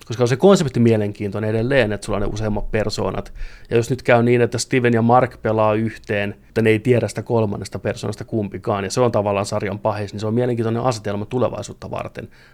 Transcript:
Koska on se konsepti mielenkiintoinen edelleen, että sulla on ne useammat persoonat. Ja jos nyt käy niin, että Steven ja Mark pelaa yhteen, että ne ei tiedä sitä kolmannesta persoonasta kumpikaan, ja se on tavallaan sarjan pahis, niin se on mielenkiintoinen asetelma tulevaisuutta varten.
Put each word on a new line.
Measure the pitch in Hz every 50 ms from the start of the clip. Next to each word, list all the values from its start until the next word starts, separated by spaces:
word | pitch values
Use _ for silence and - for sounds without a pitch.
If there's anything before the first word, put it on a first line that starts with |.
| -
Koska | - 113 120 123
on |
se | 117 131
konsepti | 131 185 196 196 156 160 131 - 127
mielenkiintoinen | 117 117 110 107 104 104 101 - 104 98 92 107 110 107
edelleen, | 110 113 113 123 139 131 110 104
että | 104 101 -
sulla | 110 101
on | 101
ne | 107 107 107
useammat | 107 110 107 104 104 - -
persoonat. | - 107 104 107 - - 101 98 98 98 - - - - - - - - - -
Ja | -
jos | 117 113 -
nyt | 131 - -
käy | - 123 117 120
niin, | 117 123 120
että | 117 117 -
Steven | 113 - - 135 127 120 120 120
ja | 113
Mark | 117 117 123 127 131 120 - -
pelaa | - 110 110 110 107 107 107
yhteen, | 110 113 110 - - - - 107 101 101 101 - - _
että | - - 113
ne | 113 113
ei | 110 104
tiedä | - 123 123 110 107
sitä | 101 - 113 110
kolmannesta | - 120 113 110 101 104 - 98 - - 98
persoonasta | - 104 98 - - 107 104 - 113
kumpikaan, | - 117 110 101 98 - 98 - 117 104 98 98
ja | 92
se | - 127
on | 127 117
tavallaan | 107 107 101 104 101 98 101
sarjan | - 107 104 107 95 101 104
pahis, | - 110 104 104 104 98 -
niin | 101
se | 110
on | 107 113
mielenkiintoinen | 123 127 123 120 117 110 113 117 117 120
asetelma | 131 117 107 101 104 101 101 107
tulevaisuutta | - 123 127 110 107 - - 101 - - - - -
varten. | - - - - - - - - - - - _